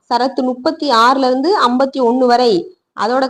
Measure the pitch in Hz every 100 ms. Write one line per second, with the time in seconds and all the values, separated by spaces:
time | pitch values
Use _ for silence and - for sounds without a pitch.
0 | _ 240 254 262 254 254 320 320 294 226
1 | 233 277 262 254 302 427 240 254 269 269
2 | 233 254 247 240 247 175 - - _ -
3 | 208 262